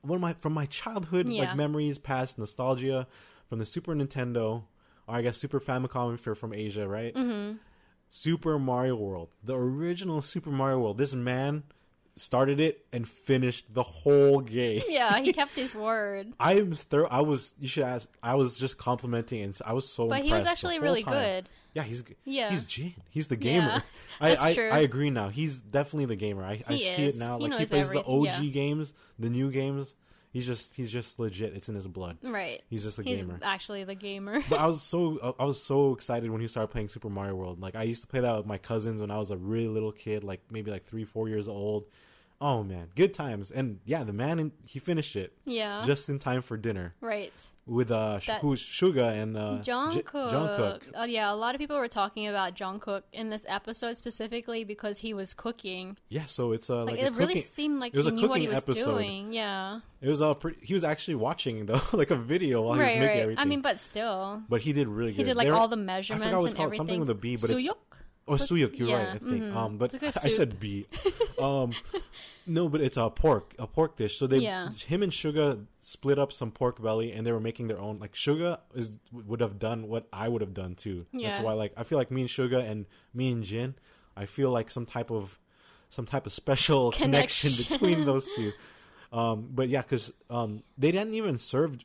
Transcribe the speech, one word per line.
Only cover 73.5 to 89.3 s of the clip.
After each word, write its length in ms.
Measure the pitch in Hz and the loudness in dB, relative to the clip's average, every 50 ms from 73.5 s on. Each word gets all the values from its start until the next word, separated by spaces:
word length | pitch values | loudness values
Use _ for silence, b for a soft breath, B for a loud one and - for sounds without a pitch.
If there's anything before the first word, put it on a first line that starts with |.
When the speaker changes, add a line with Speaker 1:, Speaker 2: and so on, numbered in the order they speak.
| - - | -10 -10
Speaker 1:
a 80 | 117 | -10
pork 280 | - - - 160 156 - | -4 2 2 2 2 2
dish. 220 | - - 208 - | -2 -2 -2 0
So 100 | - 139 | 0 2
they, 120 | 127 131 135 | 4 6 4
Speaker 2:
Yeah. 300 | 123 214 190 - 180 160 | 4 4 0 -4 -6 -8
Speaker 1:
him 320 | 110 107 - - 151 190 208 | -10 -10 -4 -2 0 0 2
and 80 | 180 | 0
Suga 540 | 147 - - 156 143 156 151 147 131 107 104 - _ _ | -2 -2 -4 0 2 4 4 4 2 0 -6 -16 _ _
split 380 | - - - - - 135 139 | -12 -12 -10 -4 2 2 4
up 140 | 143 139 135 - | 4 4 0 0
some 180 | - 127 113 | -6 -6 -6
pork 300 | 110 - 131 123 117 - | -4 0 -2 -2 -2 -2
belly, 300 | 110 110 110 113 113 117 | -2 0 0 0 0 -2
and 160 | 107 110 113 | -4 -4 0
they 40 | 117 | 0
were 80 | 117 113 | 0 0
making 280 | 110 113 113 - 120 | 0 -4 -4 -4 -4
their 120 | 110 110 92 | -4 -4 -4
own. 200 | 98 107 107 101 | -6 -8 -8 -8
Like, 140 | 104 104 - | -12 -12 -8
Suga 460 | - - 147 143 156 170 175 170 - _ _ - | -2 0 2 2 2 2 -2 -2 -4 _ _ -6
is, 240 | 127 117 110 107 107 _ _ | -6 -6 -6 -8 -14 _ _
would 280 | 117 120 107 101 113 113 | -18 -16 -8 -8 -2 -2
have 180 | 120 107 98 98 | -2 -2 -2 -2
done 280 | 110 110 117 113 110 | -2 -2 -2 -4 -4
what 200 | 107 113 113 107 - | -4 -6 -6 -6 -8
I 160 | - 95 107 | -8 -4 -2
would 140 | 117 120 113 | 0 0 0
have 120 | 104 95 95 | -2 -4 -4
done 200 | 98 92 92 90 | -8 -8 -8 -8
too. 300 | - - 107 95 87 85 _ - | -8 -8 -6 -6 -6 -8 _ -8
That's 260 | 131 117 107 101 101 | -6 -4 -4 -2 -2
Speaker 2:
Yeah. 20 | |
Speaker 1:
why, 120 | 110 110 107 | -2 0 0
like, 200 | 110 107 101 - | 0 -2 -4 -4
I 60 | - 117 | -8 -4
feel 140 | - 160 | 0 0
like 120 | 143 127 - | 0 2 0
me 100 | 131 131 | 0 -2
and 80 | 127 123 | -2 -2
Suga 380 | - - 131 123 127 127 127 | 0 0 0 2 2 2 0
and 180 | 107 107 107 101 - b b b b b | 0 -6 -6 -8 -10 b b b b b
me 180 | 120 131 131 | -2 0 0
and 120 | 123 117 110 | 0 -2 -2
Jin, 320 | 92 104 113 123 131 135 - b b b b b b b | -4 -4 -4 -4 -6 -8 -12 b b b b b b b
I 100 | - 101 | -10 -10
feel 240 | - - - 139 135 | -8 -2 0 2 2
like 220 | 123 117 110 - | 4 2 0 -2
some 140 | - 127 120 | -6 -8 -8
type 260 | 113 - 123 117 - | -6 -6 -6 -4 -2
of, 260 | 117 110 98 92 - _ _ b b b b b b b b b | -4 -4 -4 -6 -14 _ _ b b b b b b b b b
some 160 | - - 120 | -10 -10 -8
type 200 | - - 135 - | -2 -4 -4 -2
of 60 | 104 | -2
special 600 | - - - - 135 131 - - 156 135 127 120 | -6 -4 2 2 4 4 6 6 6 6 6 4
<laughs> 120 | 113 - 330 | 4 4 4
connection 480 | 139 139 143 131 - - - - 147 | 6 6 6 4 4 2 2 4 4
Speaker 2:
Connection. 280 | 131 120 120 - 330 269 | 2 2 2 0 2 4
Speaker 1:
between 260 | - 180 175 160 151 | 6 4 6 6 4
those 220 | 143 131 135 135 - - | 4 4 2 0 -2 -4
two. 160 | 113 113 104 101 B B B B B B B B B B B | -2 -4 -4 -4 B B B B B B B B B B B
Um, 360 | - 117 117 117 | -2 0 2 2